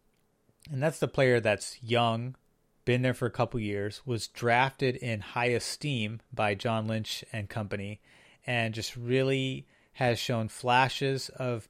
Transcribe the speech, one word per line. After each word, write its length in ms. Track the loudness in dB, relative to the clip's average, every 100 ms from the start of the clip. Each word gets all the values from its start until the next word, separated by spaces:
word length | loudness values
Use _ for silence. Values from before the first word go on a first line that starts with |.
| _ _ _ _ _ _ -8
and 120 | -2
that's 160 | -2 0
the 100 | 0
player 320 | 4 4 6
that's 420 | 4 0 -2 -10
young, 540 | 0 2 4 0 -4 -12 _ _ _ _
been 180 | 0 2
there 120 | 2
for 120 | 0 -2
a 40 |
couple 300 | 0 -2 -2
years, 420 | -2 -2 -4 -6 -6
was 220 | -6 -6
drafted 680 | -2 4 4 4 2 -2 0
in 240 | -4 -4
high 260 | -4 -2 2
esteem 760 | 0 -2 -6 -4 -2 -2 -6 -8
by 220 | -2 0
John 320 | 0 0 0 0
Lynch 380 | -2 -4 -8 -8
and 160 | -8 -6
company, 520 | -6 -4 -6 -8 -12 _ -20 -20 _ -2
and 260 | 0 0
just 240 | -2 -6 -6
really 680 | 0 2 2 2 -2 -6 -12 _ _
has 240 | 0 0 2
shown 300 | 0 -2 -2
flashes 800 | -2 4 6 4 2 -2 -2 -6
of 380 | -6 -4 -4